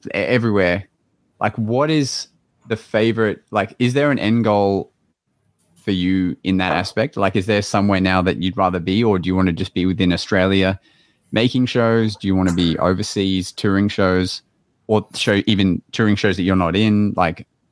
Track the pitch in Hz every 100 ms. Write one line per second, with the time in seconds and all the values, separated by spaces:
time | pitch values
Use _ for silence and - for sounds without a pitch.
0 | - - 80 120 117 101 90 90 98 _
1 | _ _ _ - 104 113 110 123 151 156
2 | 135 - - _ _ _ - 110 - 110
3 | 113 110 110 90 - 107 95 - 123 131
4 | 147 135 104 117 110 104 101 98 - _
5 | _ _ _ _ _ _ _ _ - 95
6 | 90 95 90 - - 95 92 82 92 -
7 | 113 - 98 101 95 104 101 107 101 95
8 | 95 92 92 - 92 92 95 90 82 98
9 | 117 95 85 92 92 82 95 - 92 92
10 | 92 87 - 98 95 98 95 95 _ _
11 | _ _ - 107 123 131 123 123 117 113
12 | 110 104 98 95 92 87 87 80 87 92
13 | 104 - 98 92 90 - 104 98 101 -
14 | 95 92 92 - _ _ _ _ - 107
15 | - - - 101 - 101 98 85 - -
16 | 110 101 104 92 90 95 85 90 110 104
17 | 104 - 85 85 - _ _